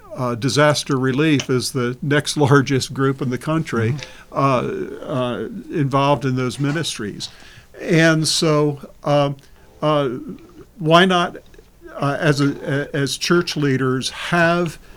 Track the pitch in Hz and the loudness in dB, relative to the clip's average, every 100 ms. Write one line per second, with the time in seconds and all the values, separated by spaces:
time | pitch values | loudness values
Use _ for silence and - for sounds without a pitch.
0 | 392 143 123 117 127 120 147 143 - 135 | -14 -6 -6 -2 0 4 4 4 0 0
1 | 131 127 160 135 - 127 120 135 120 127 | 0 2 2 2 0 -2 -2 -4 -4 -4
2 | 147 147 - 151 135 139 135 131 - 127 | 0 0 0 2 4 6 4 -2 -2 -2
3 | 135 135 135 123 156 160 151 117 110 147 | 0 0 -4 -4 -2 -2 -2 -2 0 -2
4 | - - - - 139 131 127 131 - - | -8 -16 -8 0 2 2 0 -4 -6 -10
5 | - 131 123 113 117 196 - 190 135 139 | -6 -4 -4 -4 -8 -10 -6 -2 0 2
6 | 139 143 135 127 127 127 143 160 - - | 2 2 0 -2 -2 -2 -2 -2 -4 -6
7 | 104 - - - - - - - - 165 | -8 -8 -12 -16 -20 -20 -20 -10 0 4
8 | 165 160 151 - 160 151 151 135 - - | 4 4 2 0 2 2 2 -2 -10 -8
9 | 147 147 143 139 - - - - 151 151 | 0 2 0 -4 -14 -20 -20 -4 0 2
10 | 135 123 302 - - - - - 156 170 | 0 -4 -10 -14 -18 -20 -18 -4 4 6
11 | 190 180 156 - - - - - - - | 6 2 -2 -6 -20 -20 -20 -20 -16 -6
12 | 143 139 156 139 143 131 - 139 139 151 | -4 0 0 2 0 0 -4 -4 -4 -4
13 | 135 - - 175 170 156 143 131 131 131 | -4 -2 0 0 0 -2 0 2 0 -2
14 | - - - 175 170 175 170 - - | -4 -8 -2 2 2 2 -2 -8 -18